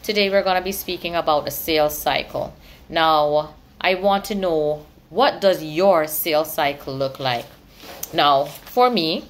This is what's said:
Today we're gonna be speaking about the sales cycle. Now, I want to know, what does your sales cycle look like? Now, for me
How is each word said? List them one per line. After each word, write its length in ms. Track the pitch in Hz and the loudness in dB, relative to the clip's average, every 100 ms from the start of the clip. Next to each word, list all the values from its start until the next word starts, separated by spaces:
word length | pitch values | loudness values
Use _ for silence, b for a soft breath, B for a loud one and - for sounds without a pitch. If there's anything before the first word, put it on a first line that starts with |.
Today 280 | - 208 196 | -2 0 2
we're 120 | 196 | 2
gonna 180 | 190 185 | 2 0
be 120 | 185 | -2
speaking 420 | 196 - 175 170 | -6 -6 -8 -4
about 300 | 170 160 151 | -2 2 0
the 60 | - | 0
sales 440 | - - 156 151 151 | -8 0 2 2 0
cycle. 560 | 151 135 - - - - B B - | -2 -2 -2 -8 -10 -12 B B -6
Now, 640 | 165 160 156 151 147 151 - - - | 0 2 4 2 0 -2 -14 -20 -4
I 140 | 180 | -2
want 300 | 185 202 196 | 0 2 0
to 100 | 196 | -2
know, 500 | 202 185 160 151 151 - - _ | -4 0 0 0 -2 -8 -20 _
what 300 | 160 277 - | 0 0 2
does 220 | 196 170 | 0 0
your 460 | 156 151 196 170 156 | -4 0 4 4 2
sales 440 | - 175 151 156 | -4 0 0 0
cycle 400 | - 143 143 - | -2 -2 -2 -8
look 280 | 135 135 135 | -4 -4 -4
like? 260 | 131 120 - - - B B B - | -4 -4 -6 -20 -20 B B B -6
Now, 340 | 165 147 135 151 | 2 4 4 2
for 440 | - - 247 247 | -8 -4 2 4
me 360 | 226 160 202 | 4 0 -4